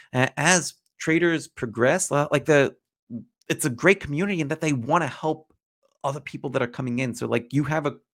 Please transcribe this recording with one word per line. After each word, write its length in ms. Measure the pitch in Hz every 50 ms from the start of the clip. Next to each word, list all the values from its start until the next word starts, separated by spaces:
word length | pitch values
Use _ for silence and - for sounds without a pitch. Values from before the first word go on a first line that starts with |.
| - _ -
uh, 160 | 127 127 131 -
as 380 | - 139 165 185 175 - - - _ _ _ _ -
traders 480 | - - 160 170 175 170 165 156 131
progress, 640 | - _ - - 120 107 113 117 127 160 185 - -
uh, 160 | 139 143 147 - -
like, 140 | 143 139
the, 280 | - 151 143 135 - - _ _ _ _ _ _ - 117 117 104 - _ _ _ -
it's 160 | 165 - -
a 60 | 151
great 300 | 120 117 - 175 196 196
community 400 | - 147 143 147 190 202 202 170
in 80 | 156 139
that 120 | 156 156
they 120 | - 160 147
wanna 340 | 127 113 123 151 175 165
help 460 | 131 - - - 156 156 - - _ _ _ _ _ _ _ _ _ _ _ -
other 180 | 139 139 147
people 300 | 139 - - 143 139 143
that 120 | 127 135 127
are 40 |
coming 320 | 120 123 - 131 127 120 120
in. 160 | 131 127 113
So, 120 | - 123
like, 260 | 113 113 120 - - -
you 120 | 139 151
have 220 | 135 156 160 147
a 100 | 147 143 - _ _